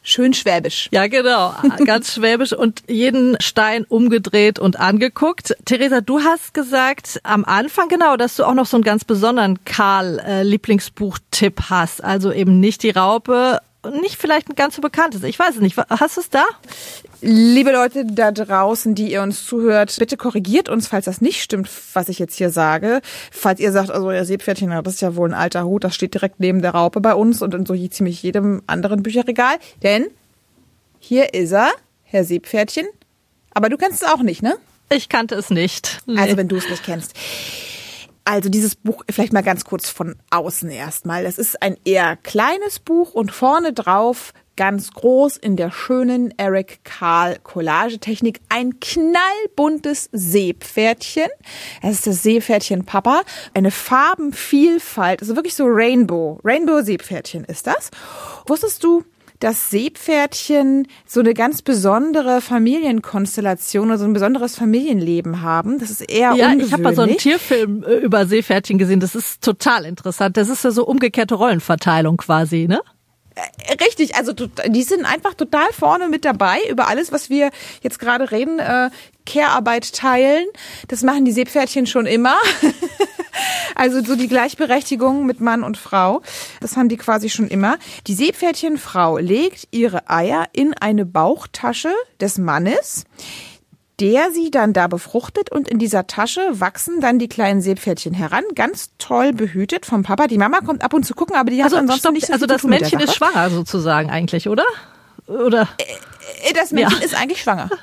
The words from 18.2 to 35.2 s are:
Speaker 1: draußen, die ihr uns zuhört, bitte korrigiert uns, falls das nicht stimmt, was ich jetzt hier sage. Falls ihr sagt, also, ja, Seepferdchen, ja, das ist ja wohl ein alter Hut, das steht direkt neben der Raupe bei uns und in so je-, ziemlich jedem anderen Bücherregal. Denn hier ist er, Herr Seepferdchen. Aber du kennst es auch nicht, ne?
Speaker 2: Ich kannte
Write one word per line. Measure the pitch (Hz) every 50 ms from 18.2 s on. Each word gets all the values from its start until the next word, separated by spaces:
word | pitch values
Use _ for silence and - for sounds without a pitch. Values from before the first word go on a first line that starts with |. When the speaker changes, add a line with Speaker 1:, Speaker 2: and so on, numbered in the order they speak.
| 226 208
Speaker 1:
draußen, | 208 208 220 214 196 190 196 202 226 220 - 226 214
die | 190 214 208
ihr | - 196 196
uns | 196 202 - -
zuhört, | - 247 233 226 226 214 208 208 208 -
bitte | - 233 - 277
korrigiert | - - 254 - 247 185 190 220 339 - -
uns, | - 226 214
falls | - - 190 185
das | 190 190 -
nicht | 226 311 392 -
stimmt, | - - 220 196 190 - - - - - -
was | 185 175 -
ich | 180 -
jetzt | 180 165 -
hier | - 185 175
sage. | 160 165 160 156 156 160 190 220 240 262 - - - - - -
Falls | - - - 202 190 190
ihr | - 208
sagt, | 190 196 190 190
also, | - 196 190 190
ja, | 185 180 185
Seepferdchen, | 175 196 196 - - 190 - 196 180
ja, | 170 165 -
das | 185 185
ist | -
ja | 196 180 170
wohl | 175 175 165
ein | 170
alter | - 170 175 - 175 175
Hut, | 175 190 202 -
das | 185 -
steht | - 196 - -
direkt | 196 196 190 _ -
neben | 185 185 185 190
der | 175 180
Raupe | 170 175 170 170 - 214
bei | 202 226 202
uns | 196 214 226 240 214
und | 214 208 175
in | 180 190
so | - 185
je-, | 180 180 185
ziemlich | - - 202 175 175 -
jedem | - 180 180 208 196 202 196 185 _
anderen | - 160 175 175 196 214 202 196
Bücherregal. | 220 214 247 240 247 233 240 247 254 294 330 - - _ -
Denn | - 202 208 220 285 427 _ _ _ _ _ _ _ _ _ _ _ _ _ _ _ _ _ _
hier | - - 240 254 277 - -
ist | 185 180 165 185
er, | 202 233 302 440 - _ _ _ _ _
Herr | _ - 196 180
Seepferdchen. | 175 175 170 - - - 214 214 214 - 302 339 403 427 _ _ _ _ _ _ _ _ _ _ _ _
Aber | 214 208 220
du | 277
kennst | 285 359 392 - - 370
es | 320
auch | 311 254
nicht, | 254 202 165 - 208
ne? | 240 359 - _ _ _ _ _ _
Speaker 2:
Ich | 285 277 - _
kannte | - 233